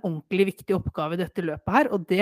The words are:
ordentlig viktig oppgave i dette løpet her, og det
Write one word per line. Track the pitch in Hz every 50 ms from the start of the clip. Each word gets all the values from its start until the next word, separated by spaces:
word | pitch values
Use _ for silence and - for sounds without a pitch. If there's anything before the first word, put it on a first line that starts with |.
| -
ordentlig | 180 165 156 - - 190 185 196 190 -
viktig | - - - 190
oppgave | 185 - - - - 151 156 170
i | 175 180
dette | 165 - 202
løpet | 175 160 151 - - -
her, | 196 262 302 247 208
og | 196 170
det | - 185 190